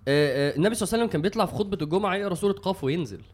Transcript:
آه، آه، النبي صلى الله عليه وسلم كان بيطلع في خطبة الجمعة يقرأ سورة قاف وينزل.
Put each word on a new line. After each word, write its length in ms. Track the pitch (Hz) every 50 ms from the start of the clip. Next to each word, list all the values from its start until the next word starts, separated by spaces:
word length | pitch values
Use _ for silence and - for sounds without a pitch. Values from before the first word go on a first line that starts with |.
| - 131
آه، 440 | 139 147 147 143 127 139 143 143
آه، 40 | -
النبي 180 | 143 170 214 233
صلى 120 | - 214
الله 80 | 165 -
عليه 80 | - 233
وسلم 20 |
كان 160 | 208 - 151
بيطلع 240 | 156 - - 220 196
في 80 | 160 -
خطبة 240 | - 214 196 196 160
الجمعة 320 | 151 151 165 196 214 190 185
يقرأ 180 | 202 202 202 180
سورة 180 | 147 202 202
قاف 320 | 196 196 - 190 185 - 143
وينزل. 360 | 131 151 175 151 107 98 - - -